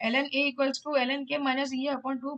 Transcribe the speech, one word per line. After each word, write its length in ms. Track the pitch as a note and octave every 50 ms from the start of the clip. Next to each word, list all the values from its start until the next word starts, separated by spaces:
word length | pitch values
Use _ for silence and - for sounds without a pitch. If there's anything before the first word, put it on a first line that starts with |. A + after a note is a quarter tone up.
एलएन 240 | G#3+ A3+ A#3 C4+ C#4+
A 200 | C#4 C4 C4+ C#4+
equals 340 | C#4+ B3 C4+ C4+ C4+ C4+ - -
to 100 | D4 D4 C4+
एलएन 240 | B3 B3+ C#4 C#4 C#4
के 120 | B3+ C#4+ D4 C#4
minus 300 | C4+ B3+ C4+ C#4+ C4 C4+
E 120 | B3+ C4+ D4 C#4
upon 260 | B3+ - C4+ C4+ B3 B3
two 120 | C#4 D4